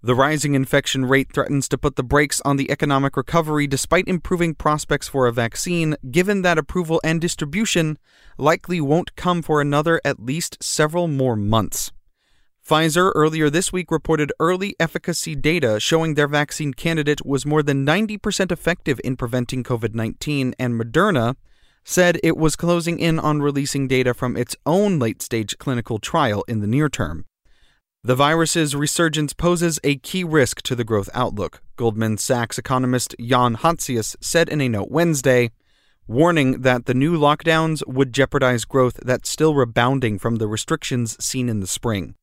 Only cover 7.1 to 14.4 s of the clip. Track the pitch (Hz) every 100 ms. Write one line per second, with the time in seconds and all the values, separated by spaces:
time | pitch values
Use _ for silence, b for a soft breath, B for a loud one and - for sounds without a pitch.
7.1 | 165 170 - 151 160 220 180 160 151 b
8.1 | b b b 135 165 - 175 139 156 -
9.1 | - 180 175 151 151 143 143 156 165 -
10.1 | 135 113 156 - - - - 151 170 175
11.1 | 139 131 110 101 113 101 - - - _
12.1 | _ _ _ _ _ - 156 160 160 185
13.1 | - 156 160 151 147 185 180 170 160 -
14.1 | 160 147 -